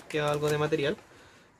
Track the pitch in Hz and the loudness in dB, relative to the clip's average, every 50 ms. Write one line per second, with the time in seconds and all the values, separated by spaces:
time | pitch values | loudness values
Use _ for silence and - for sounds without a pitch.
0 | - - 156 151 147 147 147 147 151 151 151 147 151 151 160 156 139 151 214 - | -8 -6 -4 -2 0 0 0 0 0 0 0 0 0 2 2 2 2 0 -2 -4
1 | - - - - - - - - - - - | -8 -20 -20 -20 -20 -20 -20 -20 -20 -20 -10